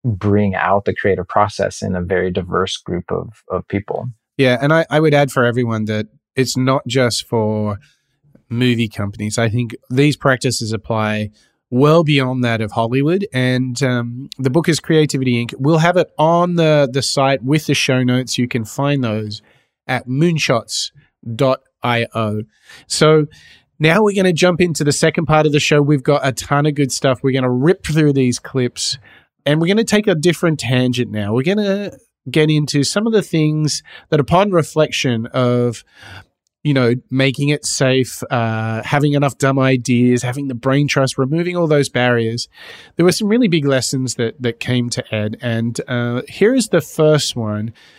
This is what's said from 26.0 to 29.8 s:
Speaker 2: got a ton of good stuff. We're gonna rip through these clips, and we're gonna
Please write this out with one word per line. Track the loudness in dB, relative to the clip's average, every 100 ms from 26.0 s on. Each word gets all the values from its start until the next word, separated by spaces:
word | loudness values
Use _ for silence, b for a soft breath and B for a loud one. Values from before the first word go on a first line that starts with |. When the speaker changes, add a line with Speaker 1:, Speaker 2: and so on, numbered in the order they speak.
Speaker 2:
got | 2 0 0
a |
ton | -4 -2 0 0
of |
good | 0 -2
stuff. | 0 0 0
We're | 0
gonna | 0 0
rip | 2 2 0
through | 0 2 2
these | 2 0 -2
clips, | -6 -4 -4 -4 -8 -8 b b b _ -2
and | 0
we're | 2
gonna | 0